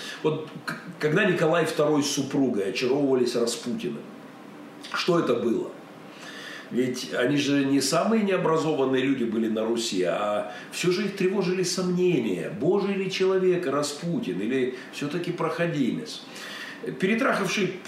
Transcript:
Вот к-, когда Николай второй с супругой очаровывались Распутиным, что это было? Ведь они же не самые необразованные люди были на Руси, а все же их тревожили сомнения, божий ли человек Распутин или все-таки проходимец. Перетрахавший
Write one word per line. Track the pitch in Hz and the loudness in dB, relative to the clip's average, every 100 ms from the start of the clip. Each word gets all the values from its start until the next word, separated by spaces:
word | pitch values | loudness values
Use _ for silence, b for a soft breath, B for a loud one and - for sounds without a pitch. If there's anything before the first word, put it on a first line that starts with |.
| B B | B B
Вот | 156 151 - - - | -2 -2 -4 -10 -10
к-, | - - - | -10 -10 -4
когда | 151 165 196 | 0 4 4
Николай | 175 160 165 160 | 4 4 4 2
второй | - 151 151 | 2 4 4
с | 139 | 2
супругой | - 127 143 131 101 95 | 0 0 2 2 2 0
очаровывались | 92 127 143 139 127 120 123 | 0 2 2 4 4 4 2
Распутиным, | 113 - 123 107 87 73 - - - - - - - - - | 0 0 -4 -4 -4 -6 -10 -14 -16 -18 -18 -18 -16 -16 -8
что | - - 170 | -4 2 2
это | 139 113 | 4 2
было? | 113 98 - - - - - B B B B B B | 2 0 -2 -8 -16 -18 -18 B B B B B B
Ведь | 107 127 - - | -2 0 -2 -4
они | 98 127 143 | 0 2 2
же | 139 143 | 2 2
не | 139 139 | 4 4
самые | - 160 202 226 | 4 2 4 4
необразованные | 202 180 160 160 147 139 131 131 | 4 2 4 2 2 2 2 4
люди | 135 127 | 2 2
были | 113 110 110 | 2 0 0
на | 110 110 | 0 0
Руси, | 117 107 95 | 0 0 0
а | 87 87 104 104 104 B B | 0 0 0 0 -2 B B
все | - 170 | -4 0
же | 180 202 | 0 0
их | - | 0
тревожили | 185 208 175 185 | 0 2 0 0
сомнения, | 175 - 180 180 180 151 110 90 - 101 | 0 0 0 2 4 4 2 -2 -4 -2
божий | 143 202 190 190 | 2 2 2 -2
ли | 190 | -2
человек | - 190 190 185 175 135 | 0 2 4 4 2 2
Распутин | 139 147 - 170 151 - 87 | -2 -2 -4 -4 -2 -2 -2
или | 104 131 123 B B | -2 0 0 B B
все-таки | - 147 180 170 | -8 -4 -4 -4
проходимец. | 170 160 160 170 147 117 90 - - - B B B B B - - | -2 -2 0 0 0 0 0 -4 -12 -14 B B B B B -8 -2
Перетрахавший | 190 226 262 220 185 - 180 - | 0 2 2 2 0 0 -2 -2